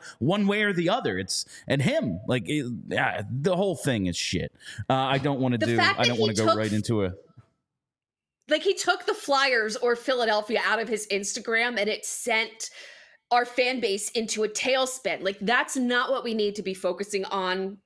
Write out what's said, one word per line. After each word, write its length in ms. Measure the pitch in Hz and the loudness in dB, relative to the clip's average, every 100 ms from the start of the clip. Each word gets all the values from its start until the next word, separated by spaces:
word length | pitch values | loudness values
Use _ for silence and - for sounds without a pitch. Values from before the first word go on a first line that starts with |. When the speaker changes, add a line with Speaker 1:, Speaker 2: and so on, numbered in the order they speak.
| - - | -6 -4
Speaker 1:
one 260 | 131 208 196 | 0 2 2
way 160 | 208 | 2
or 100 | 208 | 2
the 180 | 175 170 | 2 0
other. 280 | 240 151 92 | 0 0 -4
It's, 280 | 95 - - - - | -4 -6 -8 -10 -2
and 140 | 139 | 2
him. 380 | 135 320 233 92 - | 2 2 0 -4 -2
Like, 200 | 127 - | -2 0
it, 240 | 151 120 113 - | -2 -4 -8 -6
yeah, 360 | 104 131 87 101 | -2 0 -2 -4
the 240 | 127 170 175 | -2 0 2
whole 200 | 202 160 | 0 0
thing 300 | 143 117 92 | 0 0 0
is 100 | 82 | -2
shit. 360 | - - 73 _ - - - | -2 -4 -4 _ -16 -8 -2
Uh, 60 | |
I 240 | 131 135 135 | 0 2 0
don't 220 | 143 131 | 0 0
wanna 180 | 131 120 | 0 2
Speaker 2:
The 80 | - | 2
Speaker 1:
do, 120 | 120 | 2
Speaker 2:
fact 200 | - - | 2 2
Speaker 1:
I 40 | |
Speaker 2:
that 40 | 120 | 2
Speaker 1:
don't 60 | 123 | 2
Speaker 2:
he 40 | |
Speaker 1:
wanna 120 | - 104 | 2 2
go 100 | 110 | 4
Speaker 2:
took 60 | 107 | 4
Speaker 1:
right 140 | 107 | 2
into 320 | 104 104 110 | 0 0 0
a 100 | 95 98 - - - _ _ _ _ _ _ _ _ _ - | 0 -4 -16 -20 -20 _ _ _ _ _ _ _ _ _ 0
Speaker 2:
Like, 140 | 302 | 2
he 140 | 381 370 | 2 2
took 320 | - 359 - | 2 0 0
the 80 | 403 | -2
Flyers 600 | - 269 269 240 214 208 | 2 4 4 4 0 0
or 200 | 240 233 | 0 2
Philadelphia 680 | 277 254 220 214 214 208 | 0 0 2 2 0 0
out 140 | 185 214 | 2 0
of 80 | 220 | 0
his 200 | 214 - | -4 -2
Instagram, 680 | 196 202 165 - 226 240 226 | -2 -2 -6 -2 0 0 0
and 100 | 208 | -2
it 160 | 208 - | -2 -4
sent 640 | - 240 220 196 - - - - - - _ - | -4 -2 0 -2 -6 -12 -12 -20 -20 -20 _ 0
our 140 | 240 240 | 2 2
fan 340 | - 247 254 | 0 0 0
base 300 | 214 202 - | 0 -2 -2
into 300 | 233 220 214 | -2 -2 0
a 60 | 214 | -2
tailspin. 720 | 214 262 262 254 - 190 - | 0 0 2 2 -2 -4 -2
Like, 160 | 185 202 | -4 -2
that's 360 | 202 247 302 269 | 0 2 2 0
not 320 | 240 247 - | 2 2 2
what 140 | 262 | 0
we 100 | 247 | -2
need 220 | 220 208 208 | 0 0 -2
to 80 | |
be 100 | 190 | -6
focusing 520 | 190 180 180 196 196 190 | -4 -2 -4 -4 -4 -2
on 520 | 196 185 190 190 202 | -2 0 -2 -4 -8